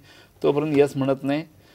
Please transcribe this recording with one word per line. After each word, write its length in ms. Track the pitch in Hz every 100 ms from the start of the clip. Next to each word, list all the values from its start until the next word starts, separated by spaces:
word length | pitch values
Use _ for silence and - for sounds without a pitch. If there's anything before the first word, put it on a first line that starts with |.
| - - - _
तोपर्यंत 340 | 147 147 156 143
येस 160 | 143 139
म्हणत 260 | 131 135
नाही, 220 | 135 147 160 - -